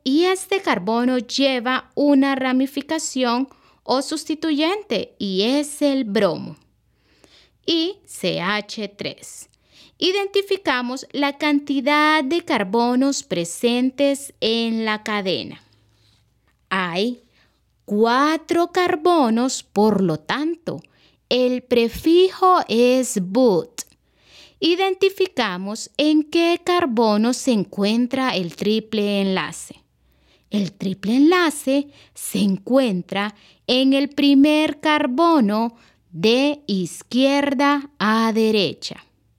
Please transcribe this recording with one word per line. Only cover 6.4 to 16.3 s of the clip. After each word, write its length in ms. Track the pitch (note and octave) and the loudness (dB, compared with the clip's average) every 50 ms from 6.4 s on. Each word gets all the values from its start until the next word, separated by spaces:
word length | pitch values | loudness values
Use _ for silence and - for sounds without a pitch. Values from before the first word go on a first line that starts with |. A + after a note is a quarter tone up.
| - - D#3 - _ _ _ _ _ _ _ _ _ _ _ _ _ _ _ - _ _ _ _ _ | -8 -12 -14 -18 _ _ _ _ _ _ _ _ _ _ _ _ _ _ _ -20 _ _ _ _ _
Y 340 | - E4 E4 E4 F4+ G#4 - _ | -4 -2 -2 -2 -4 -6 -10 _
C 340 | - - - - F3+ E3 E3 | -20 -12 -8 -6 -4 -4 -4
H 480 | E3+ F#3 G#3 G#3 G#3 G#3 - - G#3+ G3 | -4 -4 -4 -4 -6 -8 -10 -12 -12 -12
tres. 600 | - - - C#3+ - - - - - - - - _ _ _ _ _ - - - _ - | -10 -12 -12 -12 -12 -14 -16 -20 -20 -20 -20 -20 _ _ _ _ _ -20 -20 -20 _ -4
Identificamos 1080 | - E4+ F#4 G4+ G4+ G4 G4 G4 G4 G4 G4 F#4 - E4 C4+ B3 B3 A#3+ B3+ C4+ - - - | -2 -2 -2 -2 -4 -4 -2 -4 -2 -2 -4 -4 -2 -2 -2 -2 -4 -6 -8 -10 -10 -10 -6
la 260 | B3 C#4+ C#4+ C#4+ C#4+ | -4 -2 -2 -2 -2
cantidad 840 | D#4+ D4+ D4 C#4+ D4 D4 C#4 C#4 A#3+ C#4 D4 D4+ D4+ D4+ D#4 D#4 D4 | -2 0 0 0 0 -2 -4 -2 0 0 2 2 2 2 2 0 0
de 200 | C4 D#4+ F4 E4+ | 0 -2 -4 -2
carbonos 760 | E4+ D#4+ A3+ G3+ F#3 F#3+ A#3 A#3 A#3+ B3 B3 C4+ C#4 C#4 - - | -2 -2 -2 -2 -2 0 0 0 0 2 2 0 0 0 -2 -6
presentes 1120 | - F#3+ F3 E3+ E3+ - - - A#3 A#3+ B3 B3 C4 C4 - C#4 C#4 C#4 C4+ - - - _ | -6 -4 -4 -4 -6 -4 -2 -2 0 0 0 0 -2 0 0 0 0 0 -2 -6 -12 -10 _
en 440 | - A3 A3+ A#3 A#3 A3+ A3+ A3 A3+ | -2 -2 -2 -2 -2 -2 -4 -2 -2
la 180 | A3 G#3+ G#3+ G#3+ | -2 -4 -4 -4
cadena. 600 | A3 G#3+ G#3 G3 F#3+ E3+ B2 F#2 E2+ - - _ _ _ _ _ _ _ _ _ _ _ _ _ _ | -6 -6 -4 -2 -2 -4 -4 -6 -8 -14 -18 _ _ _ _ _ _ _ _ _ _ _ _ _ _